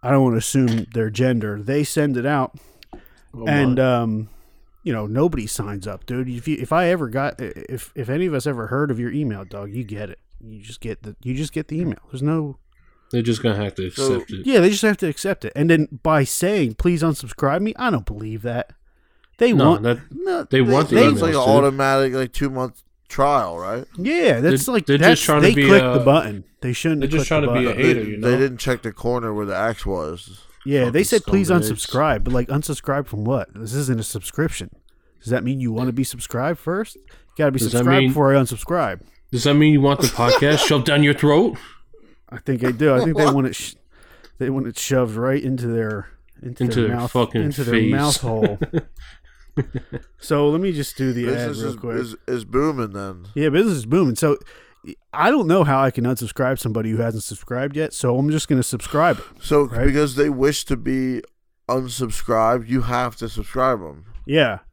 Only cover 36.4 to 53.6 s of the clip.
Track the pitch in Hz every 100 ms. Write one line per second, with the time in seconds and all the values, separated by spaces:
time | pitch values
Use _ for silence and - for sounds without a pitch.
36.4 | 135 127 - 185 220 - - - _ -
37.4 | 151 131 113 120 123 135 131 139 139 139
38.4 | 127 120 - 175 135 95 - _ _ 123
39.4 | 143 143 151 147 139 139 131 - 120 127
40.4 | 143 147 - 151 123 147 147 143 147 151
41.4 | 208 131 - - - - - _ _ 117
42.4 | - 131 113 120 156 131 123 151 151 139
43.4 | 131 - - - _ _ - - - -
44.4 | 131 135 127 110 - 135 120 107 123 139
45.4 | 131 131 120 113 110 107 - - _ -
46.4 | 123 120 123 113 113 120 120 127 113 117
47.4 | 143 143 123 117 110 135 147 139 123 110
48.4 | 214 - 147 165 - - - - - _
49.4 | - - 131 127 - 127 - _ - 147
50.4 | 147 156 190 160 135 - 131 120 120 131
51.4 | 120 110 113 113 120 120 123 110 - 123
52.4 | 104 120 151 139 110 98 98 90 92 143
53.4 | 156 147